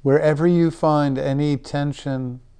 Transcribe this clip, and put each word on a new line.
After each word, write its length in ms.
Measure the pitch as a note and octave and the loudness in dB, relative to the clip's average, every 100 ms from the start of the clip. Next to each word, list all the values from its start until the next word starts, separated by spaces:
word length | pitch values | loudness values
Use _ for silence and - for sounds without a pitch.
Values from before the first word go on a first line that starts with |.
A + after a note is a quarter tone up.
wherever 460 | C#3 C#3+ D#3 D3 E3+ | 2 2 2 2 2
you 240 | E3+ E3 | 4 2
find 440 | D#3+ D#3+ D3+ C#3+ C3 | 0 0 2 0 -2
any 400 | C#3+ C3+ D3 C#3 | -2 -2 -2 -2
tension 840 | - C#3+ C#3+ C#3 C#3+ C3+ B2+ B2+ - _ | -4 -4 -4 -6 -6 -6 -6 -10 -18 _